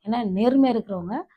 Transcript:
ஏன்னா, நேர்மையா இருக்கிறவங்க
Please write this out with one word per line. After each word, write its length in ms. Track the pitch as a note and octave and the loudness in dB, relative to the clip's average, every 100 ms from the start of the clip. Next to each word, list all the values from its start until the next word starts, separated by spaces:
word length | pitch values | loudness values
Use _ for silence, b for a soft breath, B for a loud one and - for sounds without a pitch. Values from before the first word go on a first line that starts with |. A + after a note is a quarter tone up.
ஏன்னா, 140 | G3+ A#3+ A3 | -6 -4 -2
நேர்மையா 380 | F#3 A#3 C4+ C4+ | 0 2 4 4
இருக்கிறவங்க 480 | A3+ A3 F#3+ F3 B3 F4+ | 0 -4 -8 -8 -8 -10